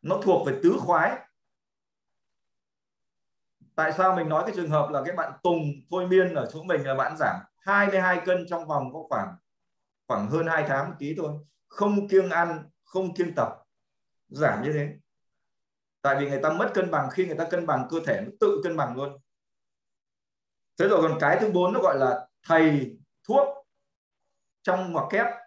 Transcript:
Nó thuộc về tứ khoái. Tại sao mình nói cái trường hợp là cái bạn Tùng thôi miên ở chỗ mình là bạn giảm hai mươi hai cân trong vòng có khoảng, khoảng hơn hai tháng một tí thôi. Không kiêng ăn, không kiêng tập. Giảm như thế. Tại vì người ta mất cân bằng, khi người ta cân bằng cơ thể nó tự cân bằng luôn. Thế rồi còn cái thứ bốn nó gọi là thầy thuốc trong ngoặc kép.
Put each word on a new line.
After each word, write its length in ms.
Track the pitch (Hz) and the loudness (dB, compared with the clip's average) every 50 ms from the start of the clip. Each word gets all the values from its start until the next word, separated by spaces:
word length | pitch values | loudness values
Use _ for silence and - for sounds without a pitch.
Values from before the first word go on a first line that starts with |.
Nó 180 | - 147 190 220 - | -4 -4 -4 -2 2
thuộc 240 | 202 175 - - 143 | 2 2 2 2 -2
về 120 | 127 - - | -4 2 4
tứ 140 | 170 - - | 4 4 4
khoái. 380 | - 147 175 156 160 196 - - - _ _ _ _ _ _ _ _ _ _ _ _ _ _ _ _ _ _ _ _ _ _ _ _ _ _ _ _ _ _ _ _ _ _ _ _ _ _ _ _ _ _ _ _ _ _ _ - _ _ | 0 0 2 2 2 2 0 -4 -12 _ _ _ _ _ _ _ _ _ _ _ _ _ _ _ _ _ _ _ _ _ _ _ _ _ _ _ _ _ _ _ _ _ _ _ _ _ _ _ _ _ _ _ _ _ _ _ -20 _ _
Tại 180 | - 156 156 151 - | -2 -2 0 2 2
sao 180 | 185 185 190 | 4 4 4
mình 140 | 175 165 156 | 2 0 0
nói 140 | 156 156 180 | 0 0 0
cái 100 | 226 208 | -2 -4
trường 140 | 180 170 151 | -6 -4 0
hợp 200 | 156 151 139 - | 0 0 0 2
là 100 | 147 139 131 | -2 -4 -4
cái 100 | 160 180 | -4 -4
bạn 160 | 170 156 139 - - _ | -4 -6 -6 -6 -2 _
Tùng 280 | 180 175 165 156 147 143 - - _ | 2 2 2 0 -4 -6 -8 -10 _
thôi 160 | 170 185 180 180 | -4 -4 0 4
miên 280 | 180 190 185 180 170 | 4 4 4 4 0
ở 140 | 147 - - - | -2 -4 -4 -8
chỗ 100 | 156 156 | -12 -4
mình 200 | 185 170 143 139 | -2 -2 -2 0
là 120 | 135 135 | -2 -2
bạn 220 | 131 127 - - - | -2 -2 -2 -2 -2
giảm 220 | 156 - - 95 - _ _ _ | -2 -2 -2 -4 -10 _ _ _
hai 300 | _ 190 202 202 202 196 | _ 0 2 2 2 4
mươi 120 | 196 190 | 2 2
hai 220 | 180 185 180 170 - | 2 2 0 0 0
cân 200 | 185 180 180 - - | 0 0 0 0 -4
trong 180 | 175 170 170 151 | -6 -6 -4 -4
vòng 260 | 151 135 131 127 131 | -4 -4 -4 -6 -10
có 100 | 156 156 - | -12 -8 -4
khoảng, 260 | 139 110 98 92 90 - _ _ _ _ _ _ _ _ _ _ _ _ _ _ | -4 -4 -4 -6 -10 -18 _ _ _ _ _ _ _ _ _ _ _ _ _ _
khoảng 200 | 120 104 104 104 | -4 -4 -2 -2
hơn 180 | 139 160 170 165 | -2 -2 0 0
hai 180 | 165 156 151 - | 0 -2 0 0
tháng 220 | 135 139 151 180 | -2 -2 -4 -6
một 60 | - - | -8 -10
tí 160 | 143 143 160 170 | -8 -8 -6 -6
thôi. 160 | 165 151 147 151 - _ _ _ _ _ | -6 -6 -8 -10 -14 _ _ _ _ _
Không 400 | - - 202 208 202 202 202 202 | -4 -2 0 2 2 0 0 4
kiêng 220 | 190 190 185 180 | 4 4 4 4
ăn, 400 | 160 165 170 170 170 180 - - _ _ _ | 0 0 0 0 -2 -8 -10 -16 _ _ _
không 300 | _ - 190 190 180 - | _ -6 -4 -4 -4 -2
kiêng 220 | 185 175 165 147 | -4 -4 -2 0
tập. 280 | 147 117 - - - _ _ _ _ _ _ _ _ _ _ _ _ _ _ | -2 -2 -2 -4 -12 _ _ _ _ _ _ _ _ _ _ _ _ _ _
Giảm 360 | - 139 151 127 - - 123 | -4 0 0 0 0 0 -4
như 100 | 147 151 | -2 -2
thế. 160 | 151 143 147 151 - _ _ _ _ _ _ _ _ _ _ _ _ _ _ _ _ _ _ _ _ | -2 -4 -6 -8 -14 _ _ _ _ _ _ _ _ _ _ _ _ _ _ _ _ _ _ _ _
Tại 140 | _ 139 139 139 | _ 0 0 2
vì 100 | 143 139 | 0 -2
người 100 | 139 135 139 | -2 0 0
ta 60 | 156 | 0
mất 220 | 165 170 233 - - | 0 0 -2 0 0
cân 180 | 196 180 170 | 0 0 0
bằng, 180 | 160 147 139 - | 0 -2 -2 -2
khi 140 | - 185 185 | 0 -2 -2
người 100 | 175 156 | -2 0
ta 120 | 160 170 165 | -4 -4 -2
cân 160 | - 175 170 156 | -2 -4 -2 0
bằng 200 | 143 127 - - | -2 -2 -2 -2
cơ 80 | 160 165 160 | -4 -4 -2
thể 160 | 143 117 95 104 | -2 -2 -2 -2
nó 60 | - - _ | -8 -4 _
tự 220 | 220 202 202 - - | 2 2 2 0 -2
cân 140 | 175 160 156 | -4 -2 -2
bằng 180 | 135 117 120 | -4 -4 -4
luôn. 220 | 131 139 139 139 - _ _ _ _ _ _ _ _ _ _ _ _ _ _ _ _ _ _ _ _ _ _ _ _ _ _ _ _ _ _ _ - | -8 -8 -8 -10 -16 _ _ _ _ _ _ _ _ _ _ _ _ _ _ _ _ _ _ _ _ _ _ _ _ _ _ _ _ _ _ _ 0
Thế 80 | 170 202 | 2 4
rồi 140 | 208 170 | 4 4
còn 160 | 160 160 151 147 | 4 2 2 2
cái 180 | 147 143 165 196 | 2 2 2 2
thứ 120 | 220 208 | 2 2
bốn 220 | 180 180 180 180 170 | 2 2 2 2 2
nó 60 | - | 2
gọi 180 | 185 180 139 135 | 2 2 2 4
là 300 | 135 127 123 123 - _ _ _ _ - | 2 2 0 -2 -6 _ _ _ _ 2
thầy 500 | 165 160 160 156 147 143 127 117 113 - _ _ _ _ _ - | 4 6 6 6 4 2 0 -2 -10 -16 _ _ _ _ _ 2
thuốc 200 | 226 277 277 277 277 - - _ _ _ _ _ _ _ _ _ _ _ _ _ _ _ _ _ _ _ | 4 4 4 2 -2 -10 -16 _ _ _ _ _ _ _ _ _ _ _ _ _ _ _ _ _ _ _
trong 300 | _ - 185 185 185 180 | _ -2 -2 -2 -2 -4
ngoặc 140 | 170 151 - - | -4 -4 -4 -2
kép. 160 | - 202 233 233 - - - | -2 -2 -2 -2 -4 -8 -16